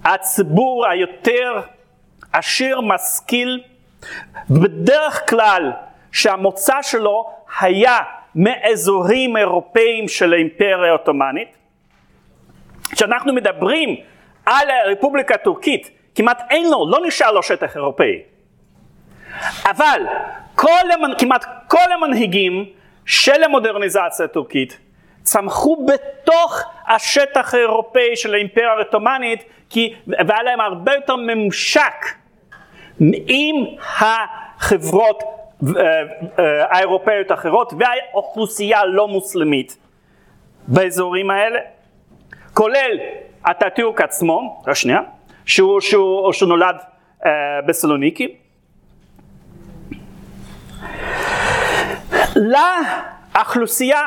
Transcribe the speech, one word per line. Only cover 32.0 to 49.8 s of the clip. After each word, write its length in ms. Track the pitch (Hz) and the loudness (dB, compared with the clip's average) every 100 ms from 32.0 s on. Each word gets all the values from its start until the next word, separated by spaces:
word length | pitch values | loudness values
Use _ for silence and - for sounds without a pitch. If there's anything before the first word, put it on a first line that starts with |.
| - - _ _ _ - - - - - 156 - - | -10 -12 _ _ _ -20 -20 -20 -10 2 2 2 0
עם 280 | 262 302 311 220 - - - | 0 0 -2 -4 -8 -10 0
החברות, 1300 | 214 226 208 - - - - 190 160 180 220 208 - - - _ 135 - | 0 0 -4 -10 -18 -8 0 0 0 2 2 0 -6 -14 -18 _ -2 0
אה, 240 | 175 160 151 - 170 - | 2 0 -2 -10 -8 0
אה, 260 | 165 147 151 | 0 2 2
האירופאיות 600 | 180 190 190 214 208 196 | 2 2 0 0 0 0
האחרות 420 | 165 180 196 240 151 | -4 0 0 0 0
והאוכלוסייה 1080 | 240 247 - 196 202 220 214 - 208 214 190 | -2 -2 -4 -6 -6 -6 -6 -4 0 0 2
לא 220 | 190 208 | 2 0
מוסלמית 720 | 196 190 180 156 139 127 - _ _ _ _ _ _ _ _ - | -2 -4 -2 0 0 -4 -12 _ _ _ _ _ _ _ _ -2
באזורים 640 | 139 185 175 180 180 196 | 0 0 -2 -4 -2 -2
האלה, 300 | 196 220 240 - - _ _ _ _ _ - - | 0 0 -2 -8 -16 _ _ _ _ _ -20 -4
כולל 460 | - 214 269 262 208 - - - _ - | 0 2 2 0 -4 -8 -16 -20 _ -4
אטאטורק 500 | 175 196 - 233 190 | 0 0 0 -2 0
עצמו, 600 | 156 - 165 165 247 - - | -2 -2 -2 -2 -4 -8 -6
שנייה, 280 | 139 127 160 - - _ _ - | -2 0 0 -2 -10 _ _ -2
שהוא, 360 | - 190 202 | 2 4 2
שהוא, 520 | 196 202 190 190 190 | 2 2 2 2 0
שהוא 160 | 175 190 | 2 2
נולד, 260 | 170 180 175 - _ _ _ 170 | 4 2 0 -10 _ _ _ -2
אה, 60 | 151 143 143 143 | 0 -2 -2 -2
בסלוניקי. 680 | - 156 143 143 - - - _ _ _ _ _ _ _ _ _ - - - - - | -2 0 0 0 -2 -6 -10 _ _ _ _ _ _ _ _ _ -20 -20 -20 -20 -20